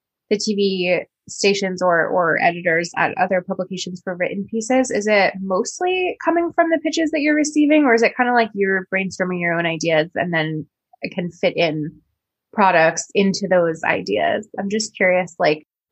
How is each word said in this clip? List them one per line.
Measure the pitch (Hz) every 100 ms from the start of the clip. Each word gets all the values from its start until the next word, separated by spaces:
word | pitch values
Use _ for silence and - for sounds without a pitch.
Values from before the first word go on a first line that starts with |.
| _ _ _
the | 208
T | 220
V | 202 196 190 180 170 - _ -
stations | - 202 196 190 180
or, | 180 170 -
or | 180 170 -
editors | 175 175 170 165 170 -
at | 160 -
other | 185 185
publications | 180 185 185 185 185 180
for | -
written | 175 175 196 196
pieces, | 220 220 262 254
is | 208 208
it | 208 185 190
mostly | 190 190 240 - 359 370 359 -
coming | 339 339 339
from | - 330
the | 320
pitches | 320 320 311
that | 311
you're | 294
receiving, | 302 294 302 294 311
or | 277
is | 226
it | 226
kinda | - 247
like | 240 220
you're | 196 190 190 185
brainstorming | 190 190 - 185 180
your | 175
own | 170
ideas | 170 165 165 156 160 -
and | 180
then | 170 156 156 156 _ _ -
it | 175
can | - 175
fit | - 185 -
in | 170 156 151 - _ _ _ _ _
products | - 190 170 160 165 -
into | 196 196 - 190
those | 185 170 160
ideas? | - - 190 202 - 214 - -
I'm | 202
just | 220 220
curious, | - 185 180 180 -
like, | 165 156 - _ _